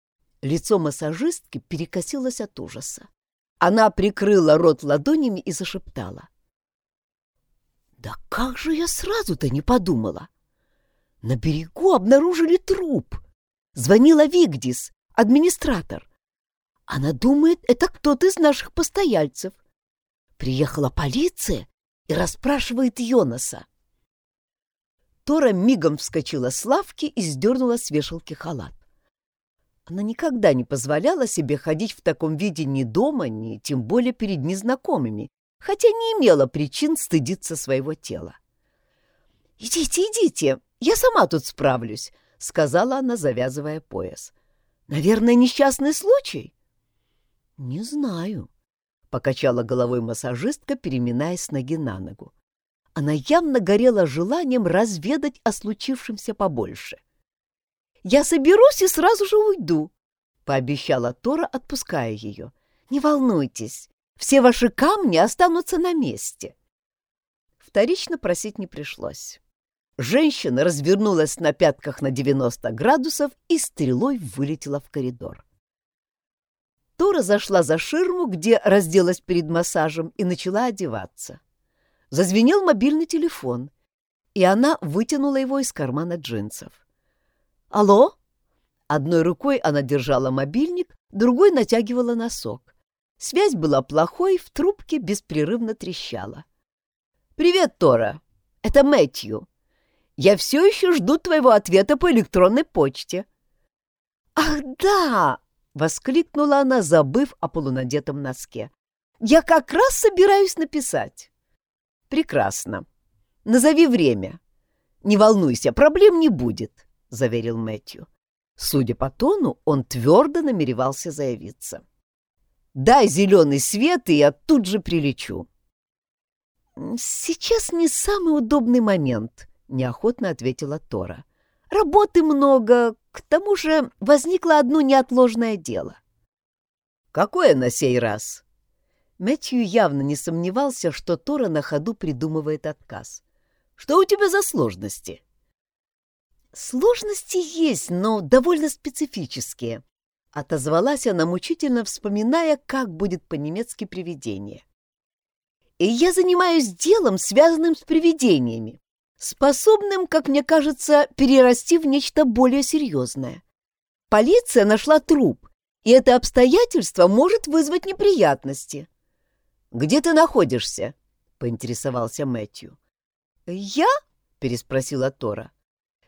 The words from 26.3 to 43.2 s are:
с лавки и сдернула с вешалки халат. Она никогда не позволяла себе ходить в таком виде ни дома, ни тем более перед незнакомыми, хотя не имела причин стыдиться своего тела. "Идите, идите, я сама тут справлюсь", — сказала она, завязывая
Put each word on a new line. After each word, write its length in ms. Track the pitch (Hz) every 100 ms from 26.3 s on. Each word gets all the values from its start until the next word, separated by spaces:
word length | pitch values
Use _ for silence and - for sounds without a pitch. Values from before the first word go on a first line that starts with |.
| 143 123
с 140 | -
лавки 420 | 214 320 - - 302
и 160 | -
сдернула 560 | 170 135 202 254 254 240
с 120 | -
вешалки 440 | 151 147 165 -
халат. 400 | 156 160 139 71 - _ _ _ _ _ _ _ _ _ _ -
Она 140 | 180
никогда 500 | 208 233 330 247 196
не 120 | 131
позволяла 640 | 117 139 127 147 247 359 240
себе 280 | - 139 143
ходить 360 | - 156 214
в 80 | -
таком 360 | - 147 160 151
виде 280 | 202 156
ни 180 | 139 135
дома, 460 | 120 135 277 277 139
ни 300 | 110 113 107
тем 260 | - 135
более 280 | 113 226 247
перед 280 | 240 214 165
незнакомыми, 880 | 143 190 214 262 - 277 117 107 - _ _ _
хотя 280 | - 403 466
не 300 | 453 453 440
имела 280 | 247 156 131
причин 500 | 143 147 - 302 320
стыдиться 580 | - 160 131 190 -
своего 400 | 160 - 131 135
тела. 420 | 156 - 85 82 - _ _ _ _ _ _ _ _ _ _ _ _
"Идите, 440 | 220 339 302 -
идите, 560 | 415 453 392 - 143 - _ _
я 160 | 262 453
сама 320 | 508 453 185
тут 180 | 160 -
справлюсь", — 640 | - 139 127 117 107 - _ _ _
сказала 600 | - - 147 170 240 277
она, 180 | 262
завязывая 640 | 233